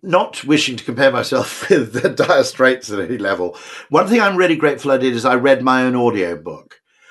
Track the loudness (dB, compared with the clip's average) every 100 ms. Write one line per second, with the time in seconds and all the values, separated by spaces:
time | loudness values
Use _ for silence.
0 | 0 0 0 -4 0 0 0 -6 -8 0
1 | 2 2 -2 -4 -4 -8 0 0 0 -2
2 | -2 0 2 2 2 2 2 2 -4 -6
3 | -6 -4 -4 -2 -4 -8 -16 -20 -2 0
4 | 2 2 2 2 0 2 0 -2 0 0
5 | 0 0 0 2 4 4 2 2 2 0
6 | 0 0 -2 -6 -10 -16 -18 -20 _ _
7 | _